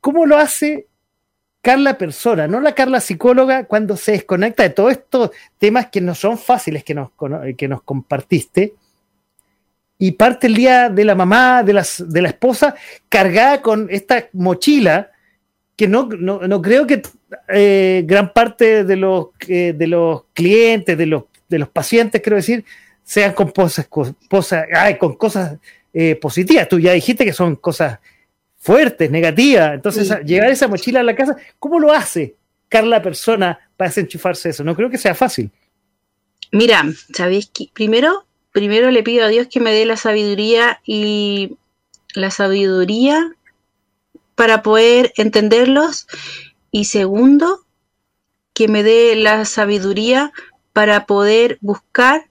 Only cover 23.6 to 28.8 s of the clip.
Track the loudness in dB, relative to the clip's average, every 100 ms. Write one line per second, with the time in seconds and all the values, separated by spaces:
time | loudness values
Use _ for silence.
23.6 | 0 -2 -8 -6 -8 -10 _ -2 0 -4
24.6 | -2 0 0 0 -4 -2 -4 -2 -6 -10
25.6 | _ _ _ -2 0 0 -4 -4 2 2
26.6 | 2 2 2 2 0 -2 -4 -2 -4 -2
27.6 | -6 -4 -6 -6 _ _ _ _ _ _
28.6 | 2 2